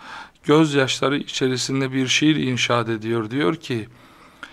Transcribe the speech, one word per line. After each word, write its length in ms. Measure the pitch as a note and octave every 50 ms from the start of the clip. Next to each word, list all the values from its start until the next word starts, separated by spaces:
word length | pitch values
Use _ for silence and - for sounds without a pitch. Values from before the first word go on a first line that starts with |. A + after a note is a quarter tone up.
| - - - - - - - _ -
gözyaşları 720 | - D3 D#3 E3 D#3 C#3+ C#3 C3 B2+ - - - C3+ C#3+ C#3
içerisinde 760 | - - - - C#3 C3 C3 B2 - - C3+ C3+ C3+ C3 C3
bir 140 | C3+ C3 B2
şiir 280 | A#2 - D3+ D3+ D#3
inşaat 540 | D3 D3 B2+ B2+ A#2 - - B2 A#2+ A2+ A2+
ediyor. 420 | A2+ G#2+ G#2 A2 A#2 A#2 A2 G#2
Diyor 240 | A#2 C#3 D3+ F3 E3
ki, 320 | D#3 - - C3 A2+ G#2 - - - - - - - - - - _ - -